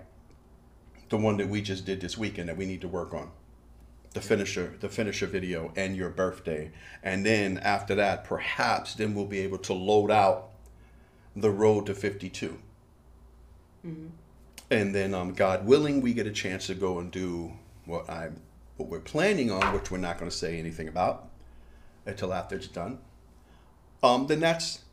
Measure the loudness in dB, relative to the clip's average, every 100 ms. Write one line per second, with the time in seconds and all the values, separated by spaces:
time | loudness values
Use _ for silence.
0 | -12 -20 -20 -20 -20 -20 -20 -20 -20 -20
1 | -4 0 2 2 0 -2 -2 -6 -4 -4
2 | -4 -4 -6 -4 -6 -4 -6 -6 -6 -6
3 | -6 -8 -10 -16 -20 -20 -20 -20 -20 -20
4 | -12 -8 0 0 2 -4 -6 -6 -8 -4
5 | -4 -2 -4 -4 -4 -6 -6 -4 -4 -2
6 | -4 0 -2 -2 -6 -6 -6 -12 -20 -10
7 | -4 0 2 4 2 0 2 0 2 2
8 | 4 2 -2 -4 -4 0 2 0 -2 -4
9 | -2 -2 -4 -2 -4 -4 -4 -2 6 6
10 | 8 6 6 4 -2 -20 -20 -20 -20 -20
11 | -20 -20 -16 0 2 6 6 6 2 -2
12 | -2 -4 -10 -8 -8 -8 -18 -20 _ -20
13 | -20 -20 -20 -20 -20 -20 -20 -16 -12 -12
14 | -12 -18 -20 -20 -20 -14 0 2 4 2
15 | 0 0 -2 2 2 4 8 8 8 2
16 | 2 2 0 -2 -4 -4 -4 -2 0 -2
17 | -4 -4 -4 -4 -6 -12 -20 -20 -8 -8
18 | -6 -8 -8 -12 -18 -20 -20 -12 -8 -8
19 | -6 0 2 2 2 2 2 0 -2 -4
20 | -4 -4 -6 -6 -4 -4 -6 -6 -6 0
21 | 0 0 -8 -20 -20 -20 -20 -20 -20 -16
22 | -10 -6 -4 -4 -4 -8 -8 -8 -8 -8
23 | -14 -20 -20 -20 -20 -20 -20 -20 -20 2
24 | 4 6 4 2 4 2 -2 -6 -14